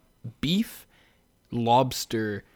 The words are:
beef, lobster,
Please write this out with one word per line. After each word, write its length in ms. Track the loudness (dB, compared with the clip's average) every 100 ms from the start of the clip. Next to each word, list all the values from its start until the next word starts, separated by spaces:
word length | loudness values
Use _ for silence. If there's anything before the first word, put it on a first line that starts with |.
| _ _ -16 -6
beef, 440 | -2 0 -2 -6 -20 _ _ _ _ _ -8
lobster, 920 | -2 4 4 4 -2 -6 -4 -4 -6 -12